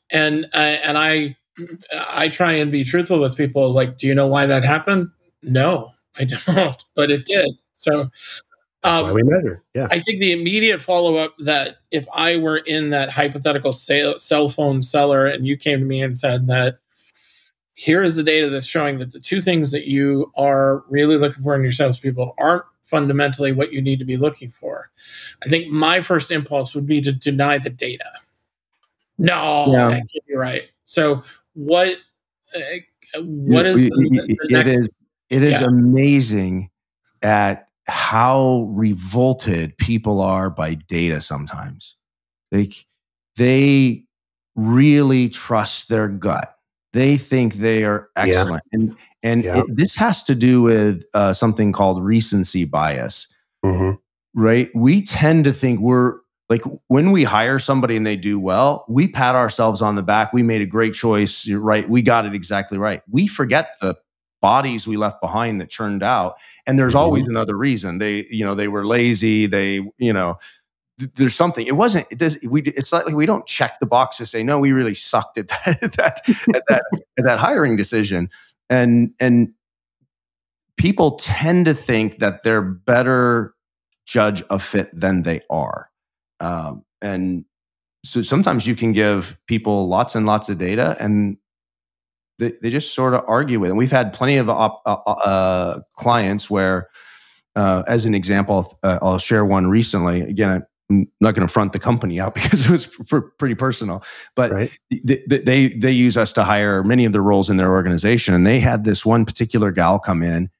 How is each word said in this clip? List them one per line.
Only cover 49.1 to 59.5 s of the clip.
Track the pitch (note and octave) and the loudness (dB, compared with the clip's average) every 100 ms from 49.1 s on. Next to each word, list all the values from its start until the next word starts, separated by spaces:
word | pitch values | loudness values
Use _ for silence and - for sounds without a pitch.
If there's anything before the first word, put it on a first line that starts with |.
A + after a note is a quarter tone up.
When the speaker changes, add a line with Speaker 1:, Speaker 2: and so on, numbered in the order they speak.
| _ | _
Speaker 3:
and | A#2 A#2 | -2 0
Speaker 2:
Yeah. | A2 B2 | 0 0
Speaker 3:
it, | - A2+ | 0 0
this | G2+ - | -2 0
has | A3+ - - | 0 0 -2
to | B2 | 2
do | B2 B2 | 4 6
with, | A#2 A2+ G#2 F#2 - | 6 4 2 0 -2
uh, | G#2 G2+ | 0 0
something | F#2+ A#2 G#2+ G#2 | 2 0 2 0
called | G2 G2 F#2 | 2 2 0
recency | F#2+ A2+ A2+ G#2 F2+ F#2 E2 | 2 0 2 0 -2 -2 -2
bias, | D#2 D#2 C2+ A#1 - - _ _ _ F#2+ | -2 -2 -2 -6 -10 -16 _ _ _ -2
Speaker 2:
Mm-hmm. | F#2 F#2+ G2+ _ _ _ - | 0 0 -2 _ _ _ 0
Speaker 3:
right? | A2 A#2 B2+ A#2 | 2 2 0 2
We | B2 G3 | 4 4
tend | G3 - D3+ E3 C#3 | 0 0 2 4 4
to | |
think | C3+ C3 A2 | 2 0 0
we're, | A#2 B2+ B2 - _ _ - | 2 2 2 -2 _ _ -4
like, | A#2 C3+ - - | -2 -4 -10 0
when | C3 F3+ | 2 4
we | G3 | 4
hire | C3+ G#2+ A#2+ C3+ | 2 2 0 0
somebody | - C3+ A#2+ A2 | -2 0 0 0
and | G#2+ | -2
they | G2+ | -4
do | G2+ G#2 | -4 -4
well, | F#2 F#2+ C#3 D3 - | -2 2 2 0 -2
we | A#2 F#3+ | 0 0
pat | D#3+ B2+ B2+ | 2 0 2
ourselves | A#2 | 0